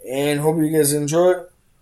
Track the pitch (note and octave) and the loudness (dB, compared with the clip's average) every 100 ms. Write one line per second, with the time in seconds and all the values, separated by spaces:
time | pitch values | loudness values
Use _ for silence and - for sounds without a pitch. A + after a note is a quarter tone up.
0 | A2 C3+ D3 D3 D#3 D#3+ D#3 D#3+ C#3+ D3 | -8 -4 -2 0 0 0 0 0 0 0
1 | D3 E3 F3+ F3+ - _ _ _ | -2 2 2 2 -4 _ _ _